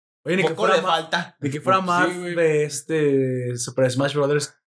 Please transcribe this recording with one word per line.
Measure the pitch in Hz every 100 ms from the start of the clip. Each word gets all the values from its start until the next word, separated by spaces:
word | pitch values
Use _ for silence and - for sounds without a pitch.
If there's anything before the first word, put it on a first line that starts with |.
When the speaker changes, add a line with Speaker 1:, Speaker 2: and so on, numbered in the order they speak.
| _ _
Speaker 1:
Oye, | - 185
ni |
que | 160
Speaker 2:
Poco | 165
Speaker 1:
fuera | 220 180
Speaker 2:
le |
Speaker 1:
Ma-, | 180
Speaker 2:
falta. | 165 160 170 175 -
Speaker 1:
ni | 143
que | 147
fuera | 170 190
Speaker 3:
Sí, | 185
Speaker 1:
Marth | 175 180 180
Speaker 3:
güey. | 180 170
Speaker 1:
de | 160 151
este | 147 147 - 160 147 139 131 127 123 120
Super | 127 131 131
Smash | 123 139
Brothers. | 143 139 147 147 _